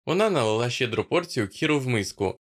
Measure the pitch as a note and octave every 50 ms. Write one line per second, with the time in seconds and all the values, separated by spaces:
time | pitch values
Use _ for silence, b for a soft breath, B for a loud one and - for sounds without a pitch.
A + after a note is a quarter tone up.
0 | _ - D#3+ F#3 G#3+ A3 F#3 D3 A2+ A2 G#2+ A2 A#2+ B2 A#2+ - C3 A2+ A2 G#2+
1 | G#2+ - - F3 E3+ E3 - C3 G#2+ G2 - - D#3 D#3 D3+ C#3+ C3 B2+ B2 A2
2 | G2 - - - G2+ F#2+ - - _